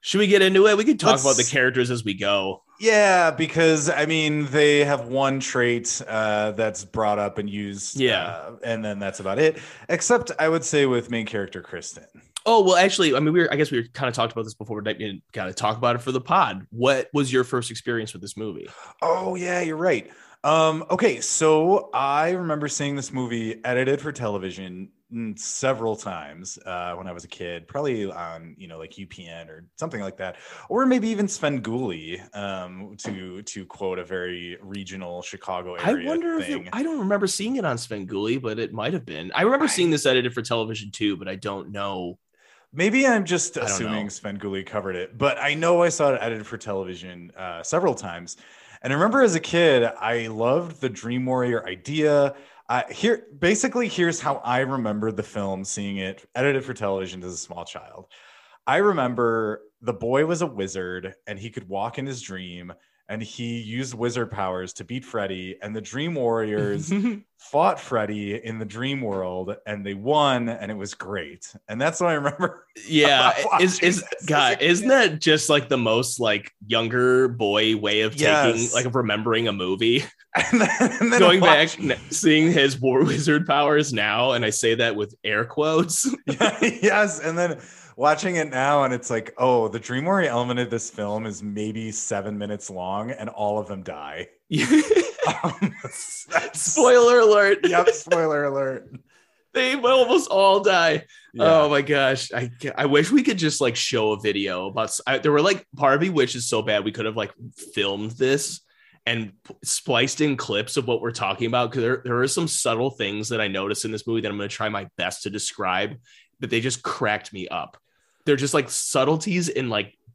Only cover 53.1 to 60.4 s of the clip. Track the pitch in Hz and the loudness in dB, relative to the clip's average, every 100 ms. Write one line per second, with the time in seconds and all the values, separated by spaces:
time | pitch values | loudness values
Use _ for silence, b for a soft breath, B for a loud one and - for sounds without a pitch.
53.1 | 233 - 143 180 214 262 247 233 - 170 | 0 -4 -2 0 2 0 -2 -2 0 0
54.1 | 170 156 139 - 123 131 131 110 104 110 | 0 -4 -4 -2 0 0 -2 -2 -2 -2
55.1 | 101 104 107 98 95 95 - 101 98 95 | -4 -6 -6 -6 -6 -8 -8 -6 -6 -8
56.1 | 98 _ 120 139 135 131 117 104 98 92 | -10 _ -2 0 0 -4 -6 -4 -4 -6
57.1 | 92 90 87 - 87 85 85 - - 90 | -10 -12 -12 -12 -14 -14 -16 -18 -20 -20
58.1 | b b b b b - 147 202 180 127 | b b b b b -2 2 2 2 0
59.1 | 123 117 113 110 107 - _ 120 117 117 | 0 0 2 -2 -4 -12 _ -8 -4 0
60.1 | 135 156 170 | 0 2 0